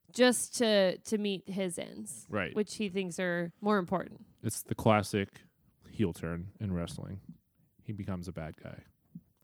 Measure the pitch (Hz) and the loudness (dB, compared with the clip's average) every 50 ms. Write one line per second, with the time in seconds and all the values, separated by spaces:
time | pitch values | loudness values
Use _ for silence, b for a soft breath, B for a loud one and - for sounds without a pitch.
0 | _ _ - 233 247 254 233 - - - - - 247 220 214 202 190 185 - - | _ _ 4 6 6 6 6 4 0 -4 0 2 4 6 6 6 6 6 4 0
1 | - - 226 208 208 208 196 175 - - 190 202 196 180 165 - - - 62 202 | -4 -2 -2 0 2 0 0 -2 -4 -6 -4 -2 -2 -2 -2 -6 -8 -10 -10 -12
2 | 220 214 - - - - - - 180 80 - 214 214 - - - 214 196 175 196 | -12 -12 -14 -14 -10 -4 -2 -2 -2 0 0 -2 -2 -2 -2 -4 -4 -2 -2 -4
3 | 190 180 160 - 185 180 170 175 170 170 - - 208 208 214 202 180 170 196 170 | -4 -4 -4 -2 -2 0 0 -2 -2 -4 -6 -2 0 2 2 2 2 0 -2 -2
4 | - - - - - _ _ _ - 113 - - - - - - - 117 107 104 | -2 -4 -12 -18 -20 _ _ _ -6 -6 -4 -4 -6 -6 -4 2 4 6 6 6
5 | 98 - - 104 98 - - - - - _ _ _ _ _ _ - - - - | 4 2 0 0 0 0 -4 -18 -20 -20 _ _ _ _ _ _ -20 -10 -2 0
6 | 110 85 82 - - 82 85 85 90 98 - - 110 98 90 87 85 85 - - | 0 0 0 -4 -6 -6 -6 -6 -8 -10 -10 -6 -6 -4 -2 -2 -4 -6 -8 -10
7 | - 98 98 101 - - - _ _ _ _ _ _ _ _ _ - - 107 98 | -10 -10 -12 -12 -14 -18 -20 _ _ _ _ _ _ _ _ _ -12 -10 -8 -8
8 | 98 98 95 90 87 92 87 82 80 78 - - - - - - - - _ _ | -6 -4 -4 -6 -6 -8 -8 -8 -8 -10 -10 -12 -14 -14 -14 -16 -18 -20 _ _
9 | _ _ - - _ _ _ _ | _ _ -20 -20 _ _ _ _